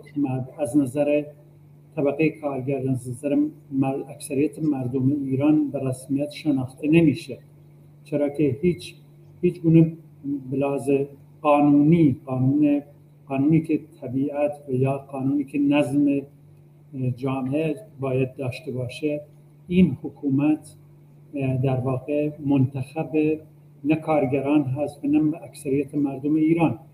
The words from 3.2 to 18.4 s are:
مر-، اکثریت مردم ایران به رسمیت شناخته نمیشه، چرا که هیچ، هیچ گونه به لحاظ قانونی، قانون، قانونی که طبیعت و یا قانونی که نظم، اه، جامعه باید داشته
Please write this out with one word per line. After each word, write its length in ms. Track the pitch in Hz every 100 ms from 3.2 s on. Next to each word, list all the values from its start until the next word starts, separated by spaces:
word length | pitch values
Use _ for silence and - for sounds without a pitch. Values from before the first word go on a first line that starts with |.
| 143 143 151 - -
مر-، 320 | 135 135 139 -
اکثریت 500 | - - 135 151 160
مردم 480 | 156 135 120 135 131 147 135
ایران 440 | 131 147 151 143
به 80 | -
رسمیت 500 | 135 - - 139 147
شناخته 580 | - 156 135 123 - 147
نمیشه، 500 | 165 156 123 - 113 - - - - - -
چرا 260 | - 143 143
که 280 | - 143 117
هیچ، 340 | 180 156 - - - - - -
هیچ 200 | 175 -
گونه 320 | 165 165 160 - - - 139 139 127
به 60 | 135
لحاظ 320 | 139 139 127 139 143 - - -
قانونی، 720 | 151 147 147 143 147 170 147 - 131
قانون، 560 | 131 131 147 147 143 - - - - -
قانونی 340 | 135 147 160
که 180 | 160 147 - -
طبیعت 640 | 123 135 143 143 147 - -
و 40 |
یا 240 | 127 135 143
قانونی 460 | - 135 135 143
که 160 | 139 143
نظم، 480 | 143 143 131 143 143
اه، 1040 | 139 139 - - - - - - 135 127
جامعه 640 | 117 131 135 127 147 160 143 - 127
باید 360 | 131 131 127
داشته 360 | -